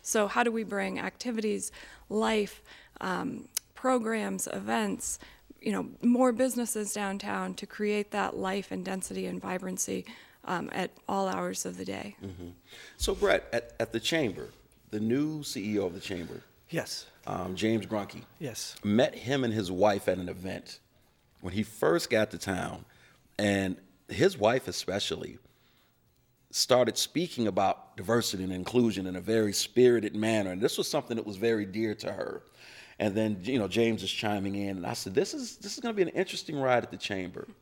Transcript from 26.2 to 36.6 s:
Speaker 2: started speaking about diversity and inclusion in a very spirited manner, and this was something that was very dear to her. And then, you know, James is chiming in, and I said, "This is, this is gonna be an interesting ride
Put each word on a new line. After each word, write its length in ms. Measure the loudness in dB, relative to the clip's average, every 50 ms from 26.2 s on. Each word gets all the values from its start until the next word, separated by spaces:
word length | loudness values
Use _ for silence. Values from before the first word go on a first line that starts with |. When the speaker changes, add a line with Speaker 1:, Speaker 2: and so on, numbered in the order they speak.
| _ _ _ _ _ _
Speaker 2:
started 460 | 0 0 4 6 8 8 8 6 4
speaking 500 | 0 -2 0 0 -2 -2 -2 0 0 0
about 500 | 2 4 4 4 4 2 0 -6 -16 -12
diversity 480 | -8 0 4 4 4 4 2 -2 -2 -2
and 80 | -2
inclusion 540 | -4 -4 -4 2 4 6 6 6 4 0 -4
in 100 | -2 -4
a 40 | -4
very 320 | 0 2 4 4 4 4
spirited 600 | 2 0 -2 2 8 10 10 10 10 8 2 0 -2
manner, 360 | 0 2 4 4 2 2 0
and 100 | 0 2
this 180 | 0 0 2 0
was 100 | -2 0
something 280 | 0 -2 -2 0 -4
that 100 | -4 -4
was 100 | -6 -4
very 300 | 2 2 2 4 2 0
dear 280 | -2 -2 -2 -2 -2 -2
to 160 | -4 -6 -6
her. 300 | -4 -4 -6 -6 -6 -10 -12 -16 _ -20 -20 -20 -20 -20 -20 -20 -4 0
And 160 | 0 2 4
then, 260 | 2 2 2 0 -2
you 160 | -2 0 2 2
know, 100 | 2 2
James 340 | 4 4 4 4 4 0
is 80 | -2 -6
chiming 440 | -4 -2 0 0 0 0 -2 -2 -2
in, 220 | -2 -2 -2 -4
and 100 | -4 -4
I 60 | -6
said, 220 | -6 -6 -6 0 0
"This 200 | 0 0 0 -4
is, 220 | -8 -8 -10 -12
this 160 | -12 -12 -12 -10
is 60 | -6
gonna 140 | -6 -4 0
be 80 | 0
an 60 | 0 0
interesting 480 | 0 -2 -4 -2 -4 -10 -8 -6 -4
ride 280 | 0